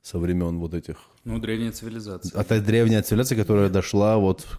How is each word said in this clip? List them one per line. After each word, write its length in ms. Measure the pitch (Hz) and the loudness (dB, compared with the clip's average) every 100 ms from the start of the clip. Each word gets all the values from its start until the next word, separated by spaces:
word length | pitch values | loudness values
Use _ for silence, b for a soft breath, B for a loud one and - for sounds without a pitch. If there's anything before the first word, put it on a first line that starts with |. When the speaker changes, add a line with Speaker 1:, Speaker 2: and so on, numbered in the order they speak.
Speaker 1:
со 160 | - 87 | -8 -4
времен 420 | 85 90 87 85 | -2 0 -2 -4
вот 140 | 82 | -6
этих 240 | 85 - 80 - _ | -8 -10 -16 -16 _
Speaker 2:
Ну, 160 | 117 113 | -10 -8
древняя 320 | 113 113 117 | -4 -4 -6
цивилизация. 680 | 107 113 113 107 90 90 101 | -8 -12 -12 -12 -10 -8 -6
Speaker 1:
А 40 | |
та 160 | 101 110 | 0 0
древняя 420 | 104 113 113 110 | 4 4 6 4
цивилизация, 340 | - 110 127 110 | 2 0 0 0
которая 340 | 101 104 98 | 2 4 4
дошла 480 | 95 - 101 104 110 | 2 0 2 4 4
вот 280 | 95 90 - | 2 0 -6